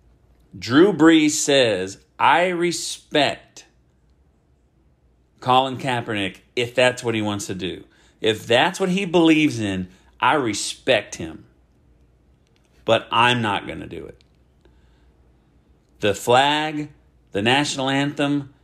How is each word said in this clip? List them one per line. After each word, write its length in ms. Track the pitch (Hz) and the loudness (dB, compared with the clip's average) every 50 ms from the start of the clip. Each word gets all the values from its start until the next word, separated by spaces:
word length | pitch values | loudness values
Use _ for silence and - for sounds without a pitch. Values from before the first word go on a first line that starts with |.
| _ _ _ _ _ _ _ _ _ _ - 101 | _ _ _ _ _ _ _ _ _ _ -20 -16
Drew 360 | 90 104 120 143 175 208 190 | -8 0 4 6 6 6 6
Brees 380 | 139 151 165 165 160 151 151 | 6 6 6 6 6 4 2
says, 640 | 147 - - - 143 139 127 113 104 90 95 98 101 - _ _ _ - | 0 -2 0 2 2 2 4 2 0 -2 -4 -8 -10 -16 _ _ _ 0
I 300 | 113 120 139 165 175 185 | 2 4 4 4 2 0
respect 1160 | 180 170 175 175 165 - - - - - - _ - 151 139 117 92 - - _ _ - - _ _ _ _ _ _ _ _ _ _ _ _ _ _ _ _ _ _ _ _ _ _ _ _ _ _ _ _ _ _ _ _ _ _ _ | 0 -2 -2 -2 -2 -4 -8 -10 -10 -12 -16 _ -2 0 0 0 -2 -6 -12 _ _ -20 -20 _ _ _ _ _ _ _ _ _ _ _ _ _ _ _ _ _ _ _ _ _ _ _ _ _ _ _ _ _ _ _ _ _ _ _
Colin 360 | - 131 127 131 135 135 127 120 | -2 2 2 2 2 2 -4 -6
Kaepernick 600 | - 135 123 120 117 120 110 101 98 95 92 - _ _ _ | -6 -4 -4 -4 -4 -6 -6 -4 -4 -6 -8 -12 _ _ _
if 180 | - 123 120 - | -6 -6 -2 0
that's 300 | 131 127 123 123 - - | 2 2 2 2 0 -4
what 100 | 120 113 | -4 -2
he 80 | 110 | -2
wants 260 | 107 104 104 101 101 - | -2 -4 -4 -6 -6 -8
to 80 | 101 | -10
do. 280 | 92 92 87 80 73 - _ _ _ _ _ _ _ | -8 -8 -8 -8 -10 -14 _ _ _ _ _ _ _
If 260 | - 107 110 - 110 110 | -2 -2 -2 -2 -2 0
that's 320 | 117 123 147 175 185 - | 0 2 2 0 -2 -2
what 80 | 190 185 | -2 -2
he 160 | 180 196 202 | -2 -2 -4
believes 560 | 175 160 180 165 160 160 156 156 147 123 117 | 0 2 2 4 4 4 4 2 0 0 -2
in, 300 | 107 101 95 92 92 90 - _ _ _ _ _ | -4 -4 -4 -4 -6 -8 -12 _ _ _ _ _
I 140 | - 123 139 | 0 0 0
respect 840 | 151 131 113 101 - - - - - _ - 127 107 - - - | 0 -2 -4 -4 -6 -8 -10 -12 -8 _ 0 0 0 0 -4 -12
him, 300 | - 87 80 80 78 - _ _ _ _ _ _ _ _ _ _ _ _ _ _ _ _ _ _ _ _ _ _ _ _ _ _ _ _ | -12 -12 -12 -12 -16 -20 _ _ _ _ _ _ _ _ _ _ _ _ _ _ _ _ _ _ _ _ _ _ _ _ _ _ _ _
but 240 | - 113 110 - - | 0 0 0 0 0
I'm 300 | - 113 117 123 123 120 | 2 2 4 4 4 2
not 260 | 113 107 98 87 - - | 0 -2 -2 -2 -4 -8
gonna 200 | 78 82 85 - | -12 -12 -12 -14
do 180 | - 80 73 | -14 -14 -14
it. 180 | - - - _ _ _ _ _ _ _ _ _ _ _ _ _ _ _ _ _ _ _ _ _ _ _ _ _ _ _ _ _ _ _ _ _ _ _ _ | -16 -20 -20 _ _ _ _ _ _ _ _ _ _ _ _ _ _ _ _ _ _ _ _ _ _ _ _ _ _ _ _ _ _ _ _ _ _ _ _
The 140 | - 104 98 | -2 -2 -2
flag, 760 | - - - 120 127 139 143 151 151 151 156 156 151 151 147 - _ _ _ _ _ _ _ | -2 0 2 4 4 4 2 0 -2 -4 -4 -6 -8 -10 -10 -14 _ _ _ _ _ _ _
the 100 | _ 101 | _ -4
national 480 | 101 117 127 143 147 143 - 139 131 135 | 0 2 2 2 0 -2 -4 -4 -4 -2
anthem, 640 | 135 139 143 143 143 147 147 143 143 143 143 - - _ | -2 0 -2 -2 -4 -4 -4 -2 -2 -4 -6 -8 -16 _